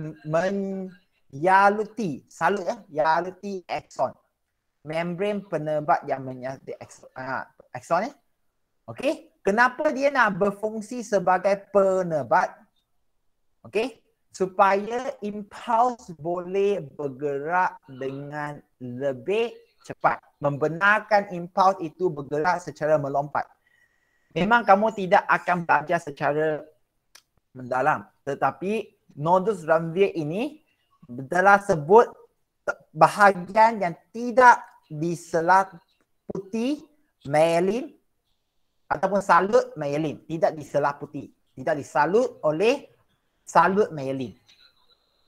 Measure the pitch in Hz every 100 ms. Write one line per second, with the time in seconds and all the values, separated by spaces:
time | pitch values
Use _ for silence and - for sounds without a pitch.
0 | 156 - 151 160 190 196 196 190 190 -
1 | _ _ _ 139 180 190 202 208 208 -
2 | 190 127 - - 165 196 175 - - 147
3 | 156 165 185 185 202 190 - 147 - -
4 | 131 - _ _ _ _ _ _ 143 160
5 | 175 170 202 202 202 151 151 151 151 160
6 | 139 135 131 127 127 135 - - - -
7 | - - 131 120 - _ _ 127 - 175
8 | 247 - _ _ _ _ _ _ - -
9 | 269 311 - _ 196 220 247 254 302 254
10 | 277 269 214 170 202 202 214 220 208 247
11 | 208 196 185 185 190 196 - 202 190 190
12 | 180 156 120 170 - - _ _ _ _
13 | _ _ _ _ _ _ 113 202 247 -
14 | _ _ _ - 185 190 196 202 208 247
15 | 262 - 208 208 202 - - 226 254 233
16 | - 156 160 180 175 196 202 190 139 -
17 | 143 127 147 139 151 180 185 - - 131
18 | 135 139 143 151 147 143 - - 127 123
19 | 139 127 120 214 233 - _ _ - -
20 | 156 - _ - 143 139 151 165 202 214
21 | 214 208 202 175 175 196 190 190 160 -
22 | 180 147 131 147 170 170 156 - 151 151
23 | 139 139 147 120 - _ _ _ _ _
24 | _ _ _ 160 196 233 208 196 220 208
25 | 185 - - 170 - 175 170 143 147 170
26 | 151 - 143 147 156 147 - _ _ _
27 | _ - _ _ _ 127 127 127 143 127
28 | 104 _ 139 139 139 - 185 220 - _
29 | _ - 156 185 190 185 156 165 165 165
30 | 196 165 147 190 285 - _ _ _ _
31 | - 123 131 175 190 202 202 165 147 220
32 | 233 - _ _ _ _ - - _ 156
33 | 156 170 202 190 175 214 220 220 175 165
34 | _ 226 240 226 247 220 - _ - 151
35 | 170 165 - 170 170 190 190 170 _ _
36 | _ _ - 190 190 226 247 294 - _
37 | _ _ 139 151 165 170 190 233 320 _
38 | _ _ _ _ _ _ _ _ - 151
39 | 180 196 190 170 196 247 247 156 143 147
40 | 156 104 - 160 151 156 131 143 143 143
41 | 143 143 110 _ _ - 131 151 120 156
42 | 151 214 247 - 156 156 220 285 - _
43 | _ _ _ _ - 170 175 196 214 151
44 | 131 135 117 - _ _ _ _ _ _
45 | _ _